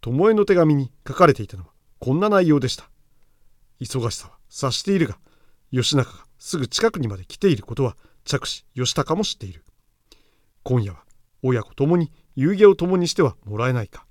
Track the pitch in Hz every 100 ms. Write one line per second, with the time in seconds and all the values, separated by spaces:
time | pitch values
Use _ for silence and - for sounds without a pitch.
0 | - 127 202 220 202 185 160 147 135 _
1 | - 135 175 135 107 95 85 _ _ _
2 | - 143 208 202 175 147 123 - - _
3 | _ _ _ _ _ _ _ _ 123 131
4 | 117 - - _ _ - 135 - - 196
5 | 143 - _ _ _ _ _ 127 120 143
6 | 117 - - _ - 175 127 - 226 208
7 | 123 98 90 - 196 135 - 113 127 -
8 | _ _ - 139 - - _ - 123 -
9 | 143 160 214 - 101 80 _ _ _ _
10 | _ - _ _ _ _ - 127 101 85
11 | _ _ _ _ 131 120 104 - 139 175
12 | 160 _ _ - 143 196 208 196 170 185
13 | 175 - 151 - 101 104 123 123 104 -
14 | _